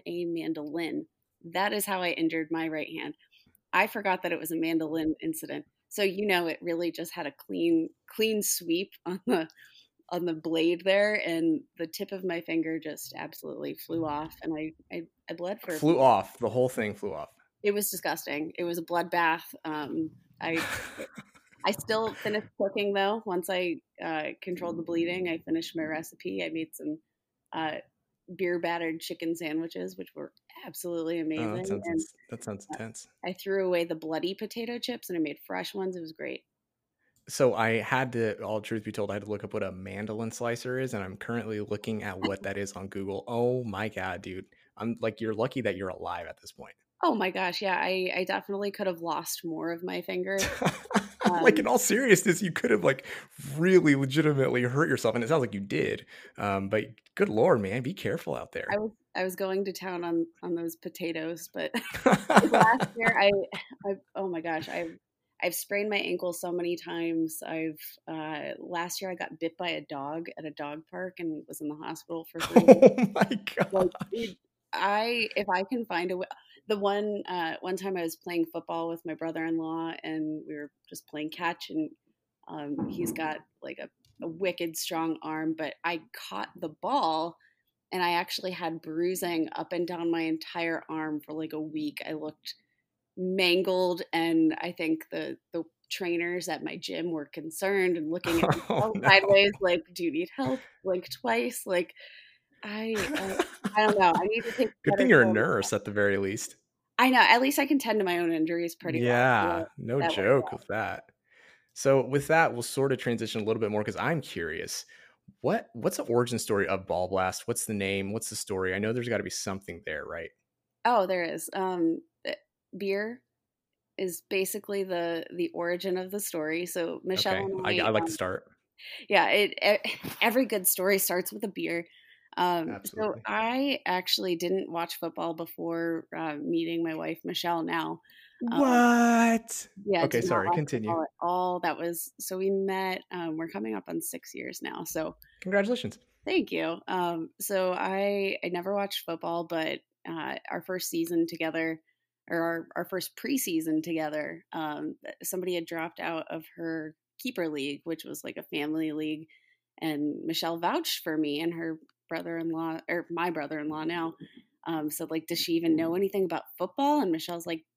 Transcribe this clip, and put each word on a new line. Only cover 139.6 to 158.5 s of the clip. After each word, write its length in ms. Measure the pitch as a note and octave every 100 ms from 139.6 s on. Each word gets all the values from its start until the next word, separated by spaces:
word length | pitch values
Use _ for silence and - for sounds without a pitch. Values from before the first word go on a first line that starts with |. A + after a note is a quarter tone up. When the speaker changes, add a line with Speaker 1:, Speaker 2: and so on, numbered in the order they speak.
| - G3 G3+
Speaker 1:
Yeah, 200 | F3+ C#3+
Speaker 2:
Okay, 160 | A#2
Speaker 1:
did 20 | A#2+
not 40 |
Speaker 2:
sorry, 180 | A2+ F#2+
Speaker 1:
watch 80 | F3
Speaker 2:
continue. 340 | C#3+ A#2+ G#2+
Speaker 1:
football 140 | E3
at 60 | D#3 - E3+
all. 340 | F3+ F3+ F3+
That 180 | E3+ D3+
was, 340 | E3+ E3+ - -
so 200 | - F#3
we 100 | G3
met, 540 | G3 G3 F#3+ F#3+ F#3 -
um, 260 | F3 E3 D#3
we're 120 | E3
coming 260 | G3 A3 G3
up 80 | F3
on 140 | E3+
six 320 | - E3 -
years 280 | - - -
now, 200 | - -
so 320 | D#3+ - D#3 - - -
Speaker 2:
Congratulations. 580 | F#3 G3+ G3+ A#3+ G#2 - _ _ -
Speaker 1:
Thank 260 | F4 G3+
you. 280 | E3 D#3+ E3+ -
Um, 420 | F3+ F3 E3 E3 -
so 320 | - F#3+ F#3
I, 640 | F3+ F#3+ G3 G3+ G3+ G3 -
I 60 | F3
never 240 | F3 F#3+
watched 320 | G3+ G3 - -
football, 380 | E3 E3+ E3+
but, 380 | E3 E3 D3+ C#3+ _ _ -
uh, 260 | E3 C#3 - -
our 140 | - F3
first 240 | F3+ -
season 380 | E3 E3 E3+ E3
together, 540 | E3 D#3+ E3 E3 D#3+ _ _ _ _ -
or 100 | E3+
our, 260 | E3 E3 D#3+ -
our 80 | F3
first 300 | F#3 - -
preseason 680 | A#3 C4+ - D#3+ D#3+ D#3
together, 600 | E3 D#3+ D#3 D3+ D3 E3 -
um, 420 | E3 D#3 D3 D#3 - - -
somebody 320 | - F#3 F3+
had 140 | F3 E3
dropped 320 | E3 E3 -
out 260 | E3 D#3+ -
of 140 | E3 - -
her 400 | E3 D#3+ D#3 - _ -
keeper 280 | B3+ A3 E3
league, 340 | D3+ C#3 C#3+
which 200 | E3+ D#3+ -
was, 180 | D3
like, 140 | - -
a 60 |
family 480 | -